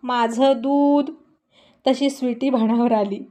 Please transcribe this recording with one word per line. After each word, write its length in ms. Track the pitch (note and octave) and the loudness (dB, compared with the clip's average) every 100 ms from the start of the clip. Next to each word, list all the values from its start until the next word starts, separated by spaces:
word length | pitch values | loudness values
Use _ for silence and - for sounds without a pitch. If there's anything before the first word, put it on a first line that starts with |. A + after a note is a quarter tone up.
माझं 500 | B3+ B3 A3+ A#3 C4+ C4 | -4 -2 -2 2 2 2
दूध! 480 | B3 C#4+ C#4+ C#4+ C#4+ D#4+ _ _ _ _ _ _ - | 0 2 4 2 0 -8 _ _ _ _ _ _ -2
तशी 220 | C4 C#4 | 0 -2
स्वीटी 400 | C#4 B3+ A#3 C4+ | -2 -6 -2 -2
भानावर 420 | B3+ A3 A#3 A#3+ | 0 0 0 0
आली 280 | A3 G3+ G3 - | 0 -2 -6 -12